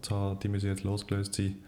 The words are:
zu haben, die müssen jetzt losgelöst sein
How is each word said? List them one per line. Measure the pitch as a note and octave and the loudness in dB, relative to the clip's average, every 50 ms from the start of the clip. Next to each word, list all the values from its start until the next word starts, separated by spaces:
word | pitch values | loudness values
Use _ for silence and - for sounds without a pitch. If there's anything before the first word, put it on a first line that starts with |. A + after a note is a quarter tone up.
| - | -4
zu | - G#2 | -2 0
haben, | G2+ G2+ G2 F#2+ G2 | 0 2 0 0 0
die | - G2+ | 0 0
müssen | G2+ G2 G2+ G2 | 0 2 2 2
jetzt | G2 F#2+ - | 0 0 0
losgelöst | G2 G2+ G2+ - - G2+ G2 G2+ G2+ - | 0 0 0 0 0 0 0 0 0 0
sein | - G2 G2 G2 - - | 0 0 0 0 -4 -8